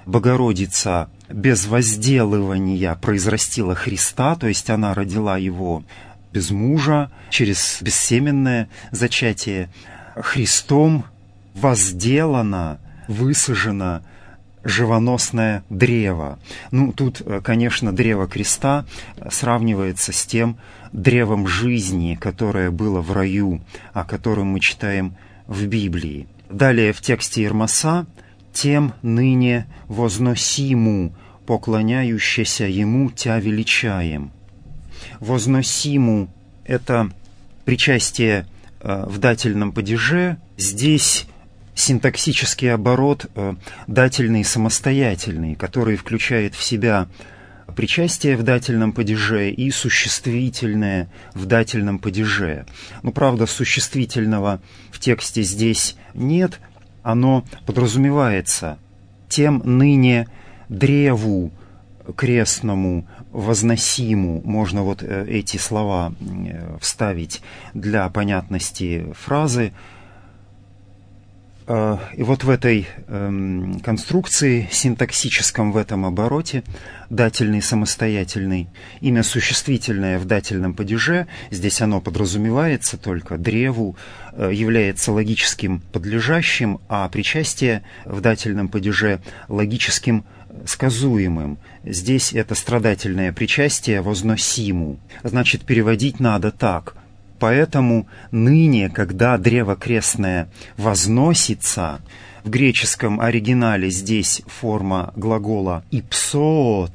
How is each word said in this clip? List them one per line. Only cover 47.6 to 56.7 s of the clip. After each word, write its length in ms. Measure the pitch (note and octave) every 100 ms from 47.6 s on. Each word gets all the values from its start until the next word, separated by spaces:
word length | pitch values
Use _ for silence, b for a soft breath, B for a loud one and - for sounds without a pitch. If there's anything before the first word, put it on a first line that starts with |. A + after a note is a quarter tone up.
| - -
причастие 600 | A#2 - E3+ - D3 B2+
в 80 |
дательном 500 | A#2 B2 - A2+ A2
падеже 580 | A#2+ G#2+ G#2+ G#2 A2 G2+
и 180 | A2 C3+
существительное 1400 | - A#2 - - - B2+ A#2+ B2+ - A2+ G#2 G#2 F#2+ F2 B B F#2+
в 100 | F#2+
дательном 540 | A#2 A2 A2+ G2+ G2
падеже. 640 | G#2+ F#2+ G#2+ G#2 F2 D2+ - B B B
Ну, 80 | B2
правда, 340 | - C#3 A#2+ A2+
существительного 1120 | - B2+ - - C3+ A#2 B2 A2 G#2+ G2+ F#2+ B B B
в 100 | -
тексте 440 | C3 A2+ - A2+
здесь 520 | F#2+ G2+ A2+ A2 - - B -
нет, 440 | C3 E3+ F#3 - -